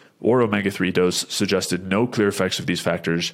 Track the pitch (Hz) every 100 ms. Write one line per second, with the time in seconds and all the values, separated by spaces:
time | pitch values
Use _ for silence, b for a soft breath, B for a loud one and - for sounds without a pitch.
0 | b b 107 127 113 104 98 - 90 90
1 | 90 - - - 98 92 - 90 92 101
2 | 123 120 101 95 95 - 90 87 87 85
3 | 82 85 85